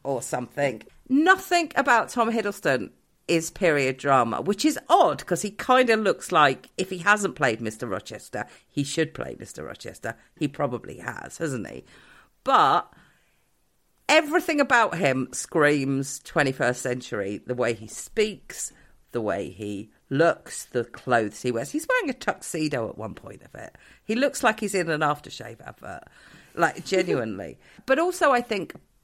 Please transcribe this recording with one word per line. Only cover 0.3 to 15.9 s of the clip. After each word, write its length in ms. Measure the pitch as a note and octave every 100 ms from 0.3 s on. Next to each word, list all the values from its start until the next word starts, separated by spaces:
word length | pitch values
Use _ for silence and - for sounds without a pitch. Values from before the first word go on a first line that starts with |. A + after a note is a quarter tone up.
| C3 A#2+ - C#3 A2+ - - -
Nothing 640 | C4 E4 F#4+ - F4 E4 -
about 320 | C4+ A#3 C#3+
Tom 240 | B3 A3+
Hiddleston 580 | A3+ G3+ - D#3 B2+ - - _ _ -
is 240 | E3 D#3+
period 460 | - F3 D3 C3 C3
drama, 420 | C#3+ C3 A#2 -
which 240 | C#3+ G#3+
is 140 | D#4 D4+ -
odd, 360 | F#4 G3+ C#3 -
'cause 160 | E3+
he 80 | G3+
kinda 460 | - - B3+ B3 A3
looks 360 | G3+ - -
like, 380 | F3 F#3 - - -
if 100 | F3+
he 80 | F3+
hasn't 380 | F#3 G#3 G3 C#3
played 240 | C3+ A2
Mister 260 | A2 - A#2+
Rochester, 600 | F#2 - G#2+ - G#2+ - - _
he 140 | -
should 280 | C#3+ - D#3
play 220 | - C2 -
Mister 240 | - -
Rochester. 520 | D2+ - - - A2 - _ _
He 100 | C#3+
probably 500 | C#3+ C#3 A#2+ - -
has, 380 | - G#2+ - -
hasn't 300 | D#3+ B2+ D#2+
he? 160 | B1 - - - - _ _
But 480 | C4 B3+ C#3 C3+ - - _ _ _ _ _ _ _ _ _ _ -
everything 520 | D#4 D4+ F4 - D4
about 360 | B3 B3 A3 E3
him 320 | D3+ C4 -
screams 880 | - - D#3+ D3 D3 C3+